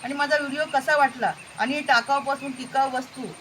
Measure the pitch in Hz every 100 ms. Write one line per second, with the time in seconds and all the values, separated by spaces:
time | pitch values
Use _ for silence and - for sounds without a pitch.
0 | 247 285 285 302 285 285 311 269 262 294
1 | 269 262 196 - - - 226 294 294 240
2 | 233 277 269 277 277 254 247 269 269 254
3 | 254 254 208 -